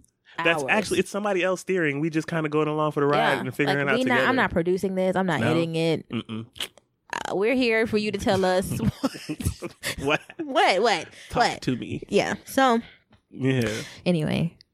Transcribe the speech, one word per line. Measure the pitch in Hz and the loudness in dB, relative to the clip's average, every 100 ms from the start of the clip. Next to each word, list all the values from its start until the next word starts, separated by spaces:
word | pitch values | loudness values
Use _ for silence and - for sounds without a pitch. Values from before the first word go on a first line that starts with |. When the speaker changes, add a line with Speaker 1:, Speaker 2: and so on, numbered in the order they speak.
| _ _ _ - | _ _ _ -2
Speaker 1:
That's | 165 160 | 0 2
Speaker 2:
ours. | 135 | 2
Speaker 1:
actually, | 208 190 - | 0 2 0
it's | 190 | 0
somebody | 202 208 190 | -2 -2 0
else | 185 180 | 0 -2
steering. | - 190 151 143 | -2 0 0 0
We | 165 | -2
just | 156 147 | -2 -2
kinda | 165 156 | -2 0
going | 151 151 | 0 0
along | 151 151 | 0 0
for | 147 | 2
the | 143 | 2
ride | 147 - | 4 4
Speaker 2:
Yeah. | 143 | 2
Speaker 1:
and | 131 | -2
figuring | - 143 143 | -2 0 2
Speaker 2:
Like, | 139 | 2
Speaker 1:
it | |
out | 135 | 2
Speaker 2:
we | |
not, | 262 | 2
Speaker 1:
together. | 247 262 | 2 2
Speaker 2:
I'm | 262 | 2
not | 190 | 0
producing | 175 170 185 196 | 0 0 0 -2
this. | 185 185 180 | 0 0 0
I'm | 185 | 0
not | 220 | 0
Speaker 1:
No. | 113 | 2
Speaker 2:
editing | 165 165 165 | 2 0 0
it. | 165 156 - | 0 -2 -4
Speaker 1:
Mm-mm. | 117 - 110 113 - - _ _ _ _ - - | -8 -6 -10 -10 -12 -12 _ _ _ _ -8 -4
Speaker 2:
Uh, | 180 | -2
we're | 214 | 0
here | 262 240 220 220 | 2 2 2 2
for | 214 | 0
you | 214 | 0
to | 196 | -2
tell | - 190 | 0 2
us | 185 185 185 - | 2 2 0 -2
Speaker 1:
<laughs> | 220 - 277 - - 156 - - 175 - - - | -2 -2 -4 -6 -10 -6 -6 -6 -10 -10 -8 -4
What? | 139 151 - - | 0 -2 -2 -12
Speaker 2:
What? | 302 311 359 185 | -4 2 2 4
What? | 233 175 - - - | 2 0 -4 -16 -4
Speaker 1:
Talk | 247 | 0
Speaker 2:
What? | 208 - | 0 0
Speaker 1:
to | - 123 | -4 -4
me. | - 143 - | -6 -10 -2
Speaker 2:
Yeah. | 196 - - | 0 0 -4
So | - - 262 233 - - _ _ _ | -4 2 4 2 -2 -14 _ _ _
Speaker 1:
Yeah. | - 131 131 110 113 - - | -2 0 2 0 -2 -8 -6
Speaker 2:
anyway. | 180 170 151 - 165 - _ | -2 0 0 0 -2 -6 _